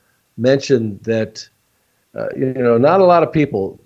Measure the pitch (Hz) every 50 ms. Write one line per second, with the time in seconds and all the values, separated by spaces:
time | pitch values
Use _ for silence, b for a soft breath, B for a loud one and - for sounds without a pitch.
0 | _ _ _ _ _ _ _ - 113 127 135 139 135 - 139 120 113 110 98 92
1 | - 113 113 113 110 107 - - - - _ _ _ _ _ _ _ _ _ _
2 | _ _ - - - - - - 139 131 127 131 123 120 117 117 127 147 175 196
3 | 190 180 175 170 160 - - 160 147 143 - 104 98 92 - - _